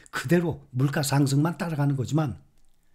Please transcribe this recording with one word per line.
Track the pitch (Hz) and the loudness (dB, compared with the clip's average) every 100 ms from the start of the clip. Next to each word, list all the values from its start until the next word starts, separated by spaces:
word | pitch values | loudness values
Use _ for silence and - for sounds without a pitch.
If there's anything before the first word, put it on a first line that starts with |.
| - | -12
그대로 | - 135 175 170 - - | -8 0 0 0 -4 -6
물가 | 127 143 151 | -2 0 0
상승만 | 139 139 139 139 160 170 | 0 2 2 2 0 -2
따라가는 | 175 151 143 135 | -4 0 0 0
거지만 | 107 147 151 92 - _ - _ _ | 0 0 -2 -6 -14 _ -20 _ _